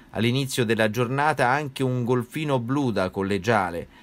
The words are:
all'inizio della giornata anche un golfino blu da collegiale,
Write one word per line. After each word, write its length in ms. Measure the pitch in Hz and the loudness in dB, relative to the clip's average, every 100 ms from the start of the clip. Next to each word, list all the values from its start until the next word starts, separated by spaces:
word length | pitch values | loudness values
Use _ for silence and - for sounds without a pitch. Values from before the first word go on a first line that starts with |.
| - | -12
all'inizio 560 | 95 113 127 135 - 113 | -2 0 0 -2 -2 0
della 240 | 110 110 | 2 2
giornata 580 | 107 120 135 147 147 123 | 0 -2 0 0 2 2
anche 360 | 135 151 131 | 2 -2 -4
un 200 | 131 127 | -2 -2
golfino 560 | 120 127 117 151 156 135 | 0 0 -2 -6 -2 -2
blu 320 | 117 139 135 | 0 -2 0
da 180 | 98 92 | 0 -2
collegiale, 800 | 98 98 101 90 110 92 85 - - | -2 -2 -2 2 2 2 -4 -10 -18